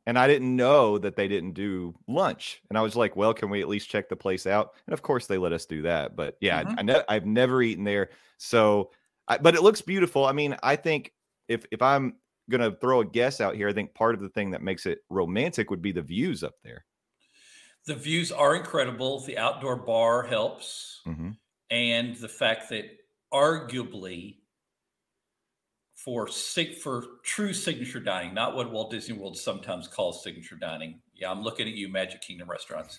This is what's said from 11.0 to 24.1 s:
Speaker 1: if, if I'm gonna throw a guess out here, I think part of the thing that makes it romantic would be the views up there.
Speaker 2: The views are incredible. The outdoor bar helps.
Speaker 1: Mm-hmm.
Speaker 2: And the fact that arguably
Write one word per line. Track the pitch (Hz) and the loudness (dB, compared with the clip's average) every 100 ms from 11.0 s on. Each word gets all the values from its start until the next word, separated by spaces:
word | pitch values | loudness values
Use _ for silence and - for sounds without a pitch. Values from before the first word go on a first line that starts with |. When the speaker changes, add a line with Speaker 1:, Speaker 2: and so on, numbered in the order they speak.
| - _ _ _ - | -4 _ _ _ -4
Speaker 1:
if, | 117 - | -4 -2
if | 107 | 2
I'm | 127 139 127 - _ _ - | 4 4 2 -6 _ _ -2
gonna | 123 113 95 | 2 2 0
throw | 127 127 | 2 4
a | |
guess | 104 113 127 135 | 2 2 0 2
out | 101 - | -2 0
here, | 101 | -2
I | |
think | 104 98 | -2 -4
part | - 113 | 0 0
of | 110 | 0
the | 98 | -4
thing | - 98 | -4 -4
that | 90 | -4
makes | 95 95 92 | -4 -4 -4
it | 78 - | -6 -4
romantic | 95 85 101 160 170 107 | -2 0 0 -2 -2 -4
would | 92 | -4
be | 98 | -4
the | 90 | -4
views | 73 92 175 101 | -4 -4 -4 -4
up | 78 _ | -8 _
there. | - - _ _ _ _ _ _ _ - - _ - | -20 -20 _ _ _ _ _ _ _ -20 -20 _ -10
Speaker 2:
The | 135 | -8
views | 143 165 165 | -2 -2 0
are | - 143 | 4 4
incredible. | 165 170 151 127 117 131 139 139 | 4 0 0 0 -2 -4 -4 -6
The | - | -2
outdoor | 120 143 139 | -2 -2 -4
bar | 123 - 113 117 120 | -4 0 4 4 4
helps. | 123 113 117 - - - - - | 2 -2 -2 -4 -14 -14 -16 -14
Speaker 1:
Mm-hmm. | 82 80 85 110 _ _ - | -10 -8 -10 -12 _ _ -4
Speaker 2:
And | 120 120 117 120 | -2 0 0 -2
the | 117 113 | -8 -12
fact | - 120 113 - | -2 0 0 -4
that | 110 104 - _ _ - | -8 -10 -18 _ _ -2
arguably | 139 151 160 123 127 110 104 92 | 2 4 2 -4 -6 -6 -10 -12